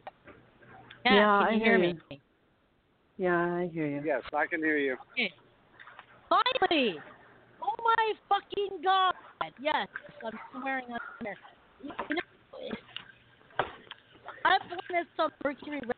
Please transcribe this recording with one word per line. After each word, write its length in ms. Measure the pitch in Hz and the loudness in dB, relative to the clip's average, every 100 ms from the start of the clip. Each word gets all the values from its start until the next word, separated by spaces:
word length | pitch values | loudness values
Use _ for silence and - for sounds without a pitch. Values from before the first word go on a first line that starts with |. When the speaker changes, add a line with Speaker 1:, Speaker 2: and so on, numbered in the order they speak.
| - - - - - _ - - - - | -18 -20 -20 -20 -20 _ -20 -20 -20 -2
Speaker 1:
Kat, 80 | 240 | 4
Speaker 2:
Yeah, 260 | 208 208 202 | 6 8 6
Speaker 1:
can 80 | 190 | 4
Speaker 2:
I 40 | |
Speaker 1:
you 80 | 220 | 4
Speaker 2:
hear 200 | 220 208 | 4 4
Speaker 1:
hear 100 | 175 | 4
Speaker 2:
you. 120 | 165 - | 0 -10
Speaker 1:
me? 100 | 139 _ _ _ _ _ _ _ _ _ - | -20 _ _ _ _ _ _ _ _ _ -4
Speaker 2:
Yeah, 180 | 180 175 | 2 2
I 340 | 175 175 180 | 2 -2 -4
hear 140 | 165 151 | -2 -4
you. 160 | 143 | -2
Speaker 3:
Yes, 180 | 156 131 - | -2 -2 -2
I 140 | 147 156 | -2 -2
can 140 | 175 | 0
hear 180 | 156 151 | 2 2
you. 180 | 139 127 - | 0 -2 -8
Speaker 1:
Okay. 200 | - 220 - _ _ _ - - - - - - | -4 -4 -6 _ _ _ -20 -20 -20 -20 -20 2
Finally! 720 | 359 480 523 370 330 240 156 - - - - - - | 2 4 2 2 2 2 -2 -12 -20 -20 -20 -20 -8
Oh 120 | - 453 | -6 -2
my 280 | 466 453 440 403 _ | 2 2 2 -2 _
fucking 540 | 403 - 392 403 381 | -2 -2 -4 -4 -2
God! 320 | 339 381 370 349 - - 320 - | 0 4 2 0 -10 -10 -12 -6
Yes, 280 | 285 294 202 - - - | -2 -2 -2 -8 -16 -12
I'm 140 | 226 220 - 262 | -12 -12 -14 -8
swearing 260 | 262 262 247 | -6 -6 -6
on 80 | 233 - - | -12 -12 -12
there. 140 | 220 190 - - _ _ | -10 -12 -16 -20 _ _
You 80 | 277 - 190 | -16 -12 -6
know, 60 | 320 - _ _ - - - - - - - _ _ - - - - - - _ - - - | -6 -6 _ _ -14 -10 -12 -12 -18 -20 -20 _ _ -14 -6 -6 -6 -20 -20 _ -20 -20 -4
I've 160 | 330 381 - | 2 2 0
witnessed 380 | 359 - 349 339 - | -12 -4 -4 -4 -2
some 140 | 320 - | -4 -2
Mercury 360 | 277 285 - 294 233 | -6 -6 -8 -10 -8